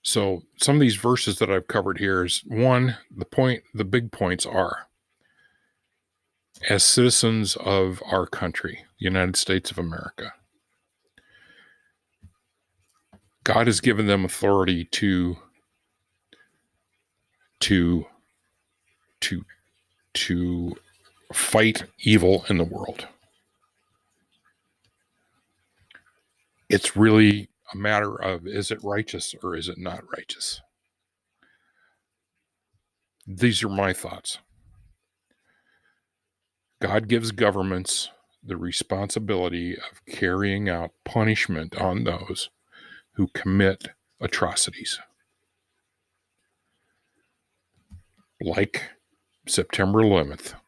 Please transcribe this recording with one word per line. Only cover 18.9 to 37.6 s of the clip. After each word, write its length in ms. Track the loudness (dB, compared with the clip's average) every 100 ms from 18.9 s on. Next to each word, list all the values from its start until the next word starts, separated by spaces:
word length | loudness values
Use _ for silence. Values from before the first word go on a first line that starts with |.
| _ _ _
to, 260 | -6 -6 -10 -20 _ _ _ _ _
to 640 | -6 -2 -2 -2 -4 -6 -10 _ _ _ _ _
fight 500 | -2 2 4 4 2 -10 _
evil 460 | 4 6 6 4 2
in 100 | 0
the 60 |
world. 460 | 0 -4 -10 -12 -16 _ _ _ _ _ _ _ _ _ _ _ _ _ _ _ _ _ _ _ _ _ _ _ _ _ _ _ _ -20 _ _ _ _ _ _ _
It's 260 | 0 2
really 540 | 6 8 10 8 4 -4 _ -16
a 40 | -6
matter 380 | 0 0 0
of, 320 | -4 -6 -6 -6
is 240 | -6 -6
it 120 | -6
righteous 520 | -4 -4 -4 -8 -10 -10
or 140 | -8
is 120 | -8 -8
it 100 | -10
not 260 | -10 -12 -12 -14
righteous? 440 | -12 -10 -10 -10 _ _ _ _ _ _ _ _ _ _ _ _ _ _ _ _ _ _ _ _ _ _ _ _ _ _
These 360 | -18 2 2 2
are 60 | -2
my 240 | 0 0
thoughts. 460 | 0 -8 -12 -12 -12 _ _ _ _ _ _ _ _ _ _ _ _ _ _ _ _ _ _ _ _ _ _ _ _
God 260 | -2 -2 0
gives 220 | -2 -2
governments 800 | 2 2 2